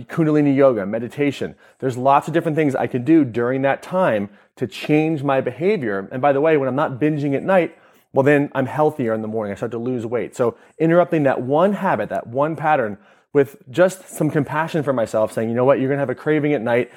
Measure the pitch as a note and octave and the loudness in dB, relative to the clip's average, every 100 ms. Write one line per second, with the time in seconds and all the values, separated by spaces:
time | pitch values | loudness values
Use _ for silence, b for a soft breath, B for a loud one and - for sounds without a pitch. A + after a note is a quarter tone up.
0 | A#2 D#3+ D#3 D3+ D3 C3+ C3+ A2 G2 A2+ | -6 -2 2 2 4 6 4 4 -2 -4
1 | A#2+ D3 C#3+ - F2+ - b b C3 B2 | -6 -4 -4 -4 -8 -12 b b -6 0
2 | C3 C#3+ D#3 D#3 E3 D3+ D3+ B2+ A#2+ B2+ | 2 2 2 -2 0 0 0 0 -2 -2
3 | B2 E3 C3 A2+ A#2+ C3+ C3+ C3+ - F#3 | 2 4 2 -2 -2 0 0 -2 -4 0
4 | E3+ G#2+ G2+ b b - B2 - - D3+ | 0 0 -4 b b -10 -10 -6 0 2
5 | D#3 D#3 C#3 C3+ C3 A2+ F#3 G#3+ A#2 G2 | 2 -2 0 0 -2 -2 -2 -2 -2 -4
6 | G2 C3 C#3+ C3+ D#3 D3+ C3 C3 D3+ B2 | -6 -2 0 2 2 2 0 -2 -2 -2
7 | D3+ D3+ C#3+ C#3 F3 F#3+ E3 - b b | -2 -2 -2 -2 2 2 0 -6 b b
8 | b - C3+ D3 C#3+ C3+ B2 C3 D3+ D3+ | b 2 4 4 2 -2 -2 0 0 0
9 | A#2 A2 A2 A2 G#2 G2 A#2 A#2 A#2+ B2 | -2 -2 -4 -6 -6 -6 -6 -6 -6 -6
10 | A2 A#2 F2 - A#2 - b b D#3+ E3+ | -4 -4 -4 -2 -2 -2 b b 2 4
11 | F3 D#3+ C#3 - B2 D3 G3 F#3+ F#3 B2+ | 4 2 2 0 0 2 2 0 -2 -2
12 | G#2 E2+ - B2 D3+ D3 D#3 D3+ A2 G2 | -2 -6 -6 -4 -2 -2 0 0 0 -6
13 | b b b C#3+ C3+ - - B2 F#3 - | b b b 2 2 -2 -4 2 2 0
14 | - - D#3 D3+ C3+ D3+ D#3+ E3+ C#3+ B2+ | -12 -4 -2 0 -2 -4 -4 -2 -2 -2
15 | A2 A2 G#2+ - A2+ A#2 B2+ A#2+ C3 C#3 | 0 0 -2 -2 -2 2 2 2 0 -2
16 | B2+ B2+ D#3 D#3 D3 C#3+ A#2+ A#2+ A#2+ | -2 -4 0 0 0 0 0 -2 -2